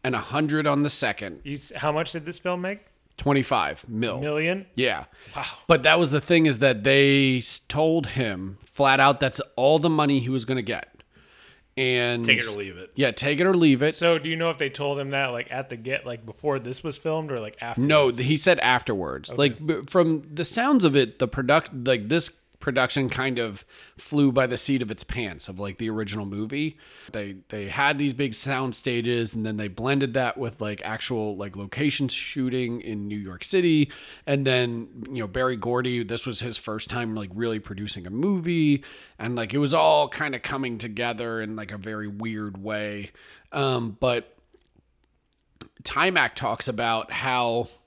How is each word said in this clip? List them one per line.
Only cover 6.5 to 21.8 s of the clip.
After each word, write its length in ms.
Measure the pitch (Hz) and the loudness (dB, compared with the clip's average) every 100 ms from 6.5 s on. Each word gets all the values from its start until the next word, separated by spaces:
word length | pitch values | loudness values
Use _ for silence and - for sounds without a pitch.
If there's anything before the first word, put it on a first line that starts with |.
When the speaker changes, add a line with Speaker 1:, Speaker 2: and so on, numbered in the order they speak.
| 117 | 6
Speaker 1:
that 260 | 135 120 107 | 4 4 6
they 540 | 139 139 139 135 127 | 6 8 6 4 2
s-, 200 | - - | -2 -6
told 480 | _ 147 160 165 131 | _ 0 2 2 0
him 520 | 131 117 92 95 98 | -2 -2 -2 -8 -12
flat 380 | - - 139 135 | -14 2 4 8
out 180 | 135 139 | 6 6
that's 220 | 135 - - - | 0 -2 -6 2
all 200 | 131 156 | 4 6
the 120 | 160 | 4
money 320 | 156 147 139 | 2 4 2
he 80 | 120 | 2
was 160 | 131 117 | -4 -2
gonna 160 | 131 | -2
get. 280 | 107 110 - _ _ _ _ _ - _ _ - | -2 -6 -8 _ _ _ _ _ -20 _ _ -2
And 480 | 131 123 120 120 | 2 2 2 0
Speaker 3:
Take 160 | 117 120 | 2 2
it 80 | 113 | 2
or 80 | 104 | -6
leave 220 | 98 90 | -8 -12
it. 140 | - - | -12 0
Speaker 1:
Yeah, 160 | 135 | 0
take 300 | 107 139 147 | 2 -2 2
it 40 | 180 | 4
or 80 | |
leave 280 | 180 165 127 | 6 6 6
it. 140 | 151 160 | 4 2
Speaker 2:
So 220 | 170 165 | 2 2
do 120 | 156 | 0
you 80 | 160 | -2
know 120 | 165 | -2
if 80 | 160 | -2
they 120 | 143 | -4
told 280 | 135 143 143 | -2 -4 -2
him 120 | 139 | -2
that, 180 | 139 135 | -2 -2
like, 220 | 120 123 | -4 -6
at 180 | 127 135 | -8 -8
the 60 | 120 | -10
get, 300 | 117 135 127 | -6 -6 -6
like, 200 | 120 110 | -12 -12
before 320 | - 147 139 | -6 -2 -2
this 240 | 120 131 | -4 -8
was 140 | 165 139 | -8 -6
filmed 380 | 160 160 156 | -4 -4 -4
or, 80 | 127 | -6
like, 160 | 107 - | -8 -10
after 220 | 117 117 | -8 0
Speaker 1:
No, 300 | 139 151 135 | 4 6 6
Speaker 2:
this? 140 | 120 127 | 2 2
Speaker 1:
he 120 | 151 | 4
said 220 | - 175 | 6 6
afterwards. 720 | 120 123 - 101 80 67 76 | 4 4 2 -2 -4 -6 -6
Speaker 2:
Okay. 60 | 123 | 0
Speaker 1:
Like, 300 | 143 117 151 | 0 0 -4
b-, 140 | 156 139 | -4 0
from 340 | 185 165 156 135 | 2 4 2 -4
the 120 | 151 165 | -6 -4
sounds 400 | 233 254 269 175 | 0 2 4 6
of 100 | 139 | 4
it, 240 | 120 - | 2 0
the 80 | 123 | -4
product, 440 | - 127 151 - 135 | -2 2 2 2 -6